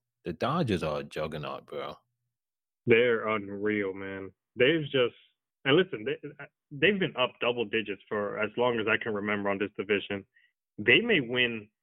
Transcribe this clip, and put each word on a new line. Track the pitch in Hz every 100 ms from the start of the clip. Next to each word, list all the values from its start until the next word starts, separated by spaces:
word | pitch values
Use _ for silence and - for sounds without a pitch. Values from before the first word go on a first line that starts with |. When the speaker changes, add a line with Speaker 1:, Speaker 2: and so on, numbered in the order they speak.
| _ _
Speaker 1:
The | -
Dodgers | 80 117 170 131 90
are | 78 73
a |
juggernaut, | 71 78 160 160 139 - -
bro. | 143 139 - _ _ _ _ _ _ _ _ 117
Speaker 2:
They're | 117 123 113 107
unreal, | 110 98 101 104 107 98
man. | 95 98 98 95 - _ -
They've | 131 165
just, | 143 135 120 - _ _ _ _ 135
and | 160
listen, | 185 113 113
they, | 156 143 - 143 _ _
they've | 143 170 202
been | 160 123
up | 123 -
double | 120 120 107
digits | 113 104 95 _
for | 107 101 107
as | 104 120
long | 123 117
as | 104
I | 110
can | 117
remember | 104 104 104 101
on | 98
this | 101 -
division. | 101 101 - 101 - _ _ _ _ -
They | 107 147
may | 233 185
win | 117 123 120 113 104 _